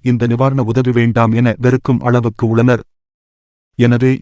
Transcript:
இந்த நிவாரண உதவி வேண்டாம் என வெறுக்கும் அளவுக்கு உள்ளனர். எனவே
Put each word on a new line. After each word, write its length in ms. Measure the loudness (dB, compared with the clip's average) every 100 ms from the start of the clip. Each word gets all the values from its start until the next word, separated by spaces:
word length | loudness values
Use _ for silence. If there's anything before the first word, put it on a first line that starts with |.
இந்த 220 | -2 -2 0
நிவாரண 380 | 0 0 0
உதவி 300 | -2 -2 0 0
வேண்டாம் 340 | 0 0 0 2
என 180 | 0 0
வெறுக்கும் 440 | 0 0 -2 -2
அளவுக்கு 420 | 0 0 -2 -4 -2
உள்ளனர். 380 | 0 2 0 -4 _ _ _ _ _ _ _ _ -2
எனவே 340 | 0 2 0 0